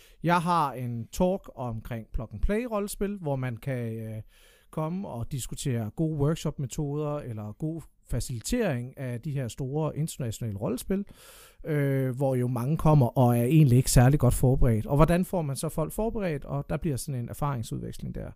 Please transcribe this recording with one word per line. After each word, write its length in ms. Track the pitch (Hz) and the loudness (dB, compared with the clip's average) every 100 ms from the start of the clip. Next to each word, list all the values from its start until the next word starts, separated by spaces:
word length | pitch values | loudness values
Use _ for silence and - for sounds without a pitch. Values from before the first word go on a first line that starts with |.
| _ - | _ -6
jeg 200 | 160 175 | 0 0
har 300 | 165 170 143 | 2 2 0
en 340 | 127 123 117 110 | -2 -8 -8 -6
talk 440 | - 185 190 - | 0 0 0 -8
omkring 520 | - 123 113 - 117 107 | -8 -8 -8 -8 -10 -6
plug 160 | - 113 | -8 -8
and 80 | 101 | -2
play 240 | - 208 | 0 0
rollespil, 540 | 247 208 202 - 202 202 | -2 -4 -4 -4 -6 -4
hvor 160 | 156 135 | -4 -4
man 200 | 127 113 | -4 -6
kan, 360 | 139 127 117 | -6 -6 -6
øh, 300 | 113 110 110 - _ _ _ _ | -8 -10 -12 -14 _ _ _ _
komme 380 | - 156 180 190 | -8 -6 -6 -8
og 240 | 123 117 | -8 -8
diskutere 580 | 139 - - 147 117 107 - | -8 -8 -6 -4 -4 -4 -4
gode 220 | 160 156 | -4 0
workshop-metoder, 960 | 143 160 160 - 131 - 147 147 151 147 | 0 0 -4 -6 -8 -6 -6 -4 -4 -6
eller 360 | 120 110 107 | -8 -10 -10
god 300 | 104 156 165 - _ - | -8 -8 -8 -12 _ -6
facilitering 880 | 123 - 117 - 247 208 123 123 - | -6 -4 -8 -4 0 0 -2 -6 -10
af 220 | 131 120 | -8 -6
de 100 | 156 | -6
her 180 | 139 120 | -6 -6
store 480 | - 131 147 156 - | -6 -6 -4 -4 -4
internationale 640 | 160 - 123 - 117 98 | -6 -6 -8 -6 -8 -4
rollespil, 460 | 147 240 - 196 202 - - - - - - | -4 -4 -2 -4 -4 -14 -20 -20 -20 -12 -4
øh, 500 | 147 139 135 131 127 | 0 2 0 0 0
hvor 180 | 135 | 0
jo 140 | 131 123 | 2 0
mange 280 | 123 123 160 | -2 -2 2
kommer 300 | 160 151 117 | 6 6 6
og 320 | - 123 120 | 6 4 4
er 40 | |
egentlig 340 | 120 156 147 120 | 6 8 8 8
ikke 140 | - | 8
særlig 300 | - 123 143 | 8 8 8
godt 140 | 120 | 4
forberedt. 520 | - 127 131 123 110 - | 6 4 6 6 4 4
Og 100 | 139 | 4
hvordan 280 | 160 175 | 6 4
får 180 | 185 185 | 0 -2
man 140 | 147 131 | -4 -4
så 120 | 160 | -4
folk 240 | - 151 | -4 -4
forberedt? 520 | - 220 220 185 143 | -4 -4 -2 -4 -4
Og 220 | - 139 - | -6 -6 -4
der 60 | 143 | -4
bliver 200 | 165 123 | -2 -4
sådan 240 | - 127 | -6 -6
en 80 | 120 | -8
erfaringsudveksling 840 | - 143 131 117 127 117 - 131 | -4 -4 -4 -6 -8 -8 -10 -10
der. 160 | - - | -10 -12